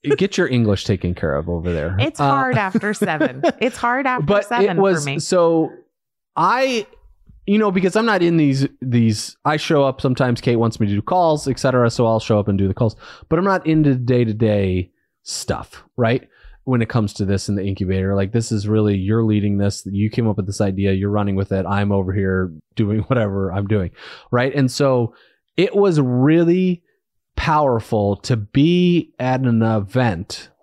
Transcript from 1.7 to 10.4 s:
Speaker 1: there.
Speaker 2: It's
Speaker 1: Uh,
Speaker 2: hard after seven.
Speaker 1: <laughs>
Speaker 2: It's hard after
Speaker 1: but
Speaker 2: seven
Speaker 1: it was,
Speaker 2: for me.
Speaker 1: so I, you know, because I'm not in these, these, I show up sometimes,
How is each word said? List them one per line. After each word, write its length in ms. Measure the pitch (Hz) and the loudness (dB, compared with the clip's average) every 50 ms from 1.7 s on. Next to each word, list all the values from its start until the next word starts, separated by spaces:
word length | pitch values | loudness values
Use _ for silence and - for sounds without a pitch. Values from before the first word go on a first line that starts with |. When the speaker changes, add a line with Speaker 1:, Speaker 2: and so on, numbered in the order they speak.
Speaker 1:
there. 240 | 85 78 73 85 92 95 | -2 -2 -4 -2 -2 -2
Speaker 2:
It's 200 | - 320 - - | -2 -2 -2 -2
Speaker 1:
Uh, 100 | 147 139 | 0 0
Speaker 2:
hard 280 | 277 277 262 254 247 | 0 0 0 0 0
after 360 | 226 202 190 185 226 - 208 208 | -2 -2 -2 -2 -2 -2 -2 -4
seven. 480 | - 214 190 160 - 311 254 123 135 139 320 | -2 -2 -4 -2 -2 -2 -4 -2 -2 -2 -2
Speaker 1:
<laughs> 80 | - - | 0 0
Speaker 2:
It's 160 | - 254 - | -4 -4 -4
hard 280 | - - 240 247 262 269 | -2 -4 -2 -2 -2 -2
after 200 | 262 254 247 151 | -2 -2 -2 0
Speaker 1:
but 200 | 147 208 208 202 | 2 2 2 2
Speaker 2:
seven 320 | - 240 240 202 208 175 | 0 0 0 0 2 2
Speaker 1:
it 40 | 175 | 2
was, 220 | 196 196 180 160 147 | 2 2 2 0 -2
Speaker 2:
for 60 | 139 | -4
me. 80 | 139 160 | -6 -6
Speaker 1:
so 520 | 147 - 185 180 170 165 165 165 160 - - - _ _ _ _ _ _ _ _ _ _ _ | -2 0 2 4 4 4 4 2 0 -2 -6 -16 _ _ _ _ _ _ _ _ _ _ _
I, 500 | - 165 185 226 254 269 269 247 226 202 _ - _ _ - _ _ _ - - - _ | 0 0 0 2 2 0 0 0 -4 -6 _ -16 _ _ -20 _ _ _ -20 -20 -12 _
you 100 | 196 202 | 0 2
know, 140 | 220 214 202 | 2 2 2
because 240 | 180 190 180 185 170 | 0 0 0 2 0
I'm 100 | 214 226 | 0 0
not 160 | 233 208 185 | 2 2 2
in 160 | 170 170 170 | 2 2 4
these, 300 | 165 151 143 135 135 143 - - _ | 4 2 2 2 0 -2 -4 -4 _
these, 540 | 127 131 120 120 117 113 107 104 - - - _ _ | -6 0 2 2 4 2 2 -2 -6 -14 -16 _ _
I 120 | 143 156 | -2 -2
show 260 | 151 - - 165 143 139 | -2 0 0 2 2 2
up 180 | 135 127 - | 2 0 -2
sometimes, 400 | - 135 127 - 135 123 120 - | -2 -2 0 0 0 0 0 -2